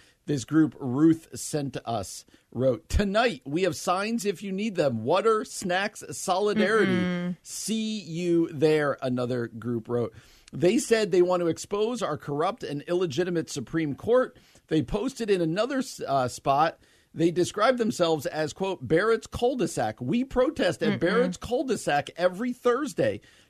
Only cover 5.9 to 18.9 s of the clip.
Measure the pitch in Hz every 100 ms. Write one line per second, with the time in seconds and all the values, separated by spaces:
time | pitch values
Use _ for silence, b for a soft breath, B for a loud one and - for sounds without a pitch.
5.9 | - - - - 185 208 214 214 220 190
6.9 | 180 180 180 180 175 - - - 220 220
7.9 | 214 160 165 175 170 165 151 156 156 147
8.9 | - 131 123 123 123 117 113 117 117 110
9.9 | 120 113 B B B B 131 170 233 -
10.9 | 220 202 180 180 170 170 - - 202 220
11.9 | 247 180 151 - 143 165 - 139 143 -
12.9 | 180 180 127 180 165 - 147 113 165 151
13.9 | 127 208 247 254 - b b - 160 135
14.9 | 208 254 - 220 190 160 180 247 269 -
15.9 | - - 139 123 - 147 139 160 - b
16.9 | b b - 170 170 170 208 233 247 220
17.9 | - 170 160 165 156 151 - 190 180 127